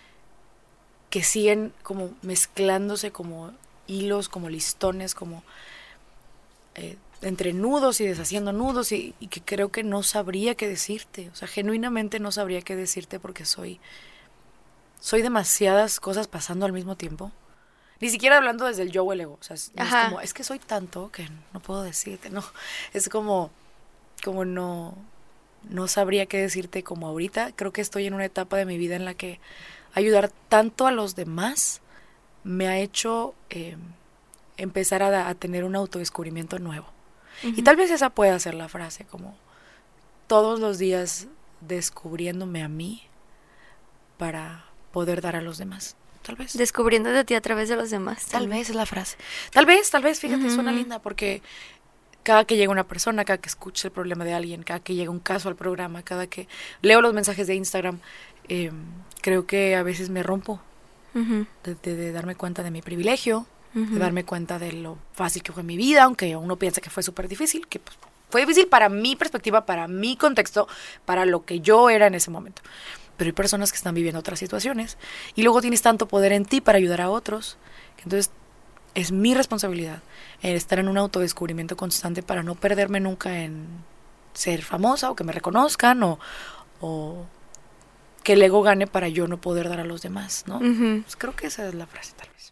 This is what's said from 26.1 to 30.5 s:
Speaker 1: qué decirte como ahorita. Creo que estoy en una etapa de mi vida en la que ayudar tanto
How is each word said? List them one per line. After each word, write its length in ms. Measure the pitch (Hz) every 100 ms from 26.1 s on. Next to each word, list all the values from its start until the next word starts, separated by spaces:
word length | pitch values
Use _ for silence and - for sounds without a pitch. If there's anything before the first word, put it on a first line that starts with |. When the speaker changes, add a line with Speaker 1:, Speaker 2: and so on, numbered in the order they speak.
| 196 190
Speaker 1:
qué 120 | 196
decirte 440 | 190 180 180 190
como 240 | 185 170 160
ahorita. 460 | 160 196 226 240 -
Creo 160 | 196
que 100 | 208
estoy 240 | 202 202 196
en 60 |
una 120 | 196 190
etapa 320 | 190 190 196
de 80 | 185
mi 120 | 170
vida 180 | 175 180
en 80 | 185
la 80 |
que 260 | 180 185 175 - - - - -
ayudar 360 | 190 214 202 202 -
tanto 360 | -